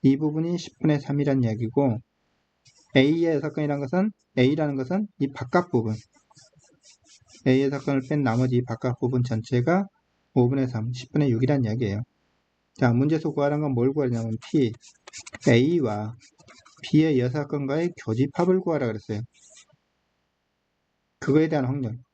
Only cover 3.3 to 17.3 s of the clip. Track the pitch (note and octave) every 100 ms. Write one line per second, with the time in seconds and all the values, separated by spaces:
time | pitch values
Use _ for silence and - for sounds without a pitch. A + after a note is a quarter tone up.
3.3 | D3+ D3 D3 D3 C#3+ C#3+ F3+ G#3 - _
4.3 | - B2+ D3+ D3+ C3+ B2+ F#3 G#3+ _ C3+
5.3 | C3+ B2 F3+ F3 A#2+ A2+ G#2+ - _ _
6.3 | - - _ _ _ - - _ - _
7.3 | - - C3 C#3 C#3 C3+ C#3 C3 D3+ C3+
8.3 | A2+ B2+ B2 B2 A2+ C3 A#2+ B2+ B2+ B2
9.3 | A2 A2 B2 B2 F3+ G3 _ _ _ _
10.3 | - B2 C#3 C3 B2 A2 B2 - D3+ C#3+
11.3 | A2+ B2+ C#3+ A2+ A2+ A2+ G2+ A#2 _ _
12.3 | _ _ _ _ _ B2+ A#2+ C#3 D#3 D#3+
13.3 | C3+ C#3+ D3 D3+ B2+ B2 C#3+ C3+ A#2 A2+
14.3 | A2 - D#3+ B2+ A#2 - _ - - -
15.3 | - - A#2+ C3+ F3 B2 G#2 G#2+ A#2+ -
16.3 | _ _ - _ _ - D3+ D#3+ C#3 B2